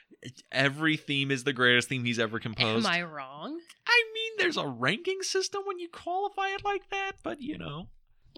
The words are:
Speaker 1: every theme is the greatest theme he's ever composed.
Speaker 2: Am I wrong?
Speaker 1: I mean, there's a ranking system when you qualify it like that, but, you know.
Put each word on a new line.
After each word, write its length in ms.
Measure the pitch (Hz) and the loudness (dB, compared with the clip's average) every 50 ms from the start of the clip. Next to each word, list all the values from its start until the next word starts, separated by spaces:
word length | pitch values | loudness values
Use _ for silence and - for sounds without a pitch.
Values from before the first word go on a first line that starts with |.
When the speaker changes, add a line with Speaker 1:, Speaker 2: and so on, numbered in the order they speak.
| - _ - - - 123 - - - _ - | -20 _ -20 -16 -16 -16 -16 -16 -14 _ 0
Speaker 1:
every 460 | 131 135 139 139 147 156 156 156 151 | 2 2 2 2 2 2 0 0 0
theme 320 | - - 143 139 139 135 | 0 -2 0 0 2 0
is 140 | 139 127 120 | 0 0 0
the 100 | 143 135 | -2 2
greatest 340 | 120 123 123 123 120 120 - | 4 6 8 8 8 6 4
theme 160 | 135 127 120 | 0 -2 0
he's 140 | 120 117 113 | 0 2 2
ever 200 | 117 107 113 113 | 0 0 0 -4
composed. 460 | - 120 107 - 120 110 110 113 220 | -4 -6 -2 0 2 2 4 4 2
Speaker 2:
Am 60 | 196 170 | 2 2
I 100 | 175 175 | 0 -2
wrong? 560 | 165 156 147 135 131 139 151 165 240 311 339 339 - - - _ | -4 -8 -10 -12 -12 -12 -10 -10 -10 -10 -10 -12 -16 -20 -8 _
Speaker 1:
I 180 | - 466 480 466 440 440 | 4 4 4 4 2 -2
mean, 200 | 440 440 453 440 | -4 -6 -4 -2
there's 220 | 427 370 359 - - | 0 0 0 2 0
a 80 | 165 143 | -2 -4
ranking 540 | 127 113 123 135 185 262 349 370 381 381 370 | -2 0 0 2 2 0 0 -2 -2 -2 -2
system 400 | - - 381 370 - - 403 392 | -2 0 0 -2 -2 -4 -6 -6
when 140 | 392 381 359 | -6 -6 -8
you 100 | 349 339 | -10 -12
qualify 600 | - - - 330 359 370 403 403 - 392 381 392 | -14 -10 -6 -4 -2 0 -2 -2 -2 -2 -2 -2
it 140 | 392 403 403 | -2 -2 -2
like 280 | 403 403 381 - - | -2 -4 -4 -4 -6
that, 220 | 403 392 392 392 392 - - | -6 -4 -4 -6 -8 -8 -8
but, 180 | - - 294 | -10 -8 -8
you 160 | 262 - 311 | -8 -8 -8
know. 320 | - - - 143 156 196 - - - _ _ _ _ _ - - | -8 -8 -8 -8 -10 -12 -14 -16 -20 _ _ _ _ _ -20 -14